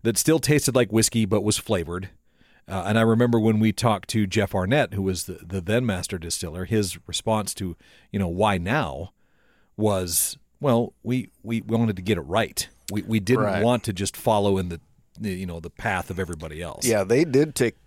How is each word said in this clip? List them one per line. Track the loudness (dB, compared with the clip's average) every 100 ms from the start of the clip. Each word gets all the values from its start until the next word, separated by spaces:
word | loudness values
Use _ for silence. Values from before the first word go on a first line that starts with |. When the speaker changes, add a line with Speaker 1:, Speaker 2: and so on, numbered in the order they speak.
Speaker 1:
that | -2 0
still | 2 2
tasted | 4 2 4 2
like | 4
whiskey | 2 2 2 2
but | 2
was | 2 -2
flavored. | 0 -2 -2 -8 -10 -18 _ _ _ _ -10
Uh, | -6 0
and | 4
I |
remember | 4 6 4 4
when | 4 4
we | 2
talked | 2 0 0 -2
to | -2 0
Jeff | 0 0
Arnett, | 0 2 2 0
who | 0
was | -2 -2 -8
the, | -12
the | -8 -6
then | 0 0 0
master | -4 -6 -8
distiller, | -6 -6 -6 -8 0
his | 0 0 -6 -8
response | -6 -2 -2 -2 -6
to, | -8 -8 -18 -20 _
you | -4
know, | -2
why | 2 2 2
now | 0 -2 -2 -6 -12 _ _ _ _ _ _ -2
was, | 0 0 0 -2 -2 -6 _ _
well, | 0 2 0 _
we, | -4 -4 -4 _
we, | -6 -4
we | 0 0
wanted | 2 0
to |
get | 0 -2
it |
right. | 0 0 0 -4 -10 _ -6
We, | -6
we | 0 0
didn't | 2 2 4
Speaker 2:
Right. | 2
Speaker 1:
want | 2 2 -2
to |
just | -4 -6 -2
follow | 0 2 2 2
in | -2
the, | -8 _ _ _ -10
the, | -8
you | -6 -8
know, | -10
the | -12
path | -6 -2 -2 -4
of | -6
everybody | -4 -6 -10 -10
else. | -10 -4 0
Speaker 2:
Yeah, | 0
they | 2 2
did | 4 4 2 0
take | -2 -2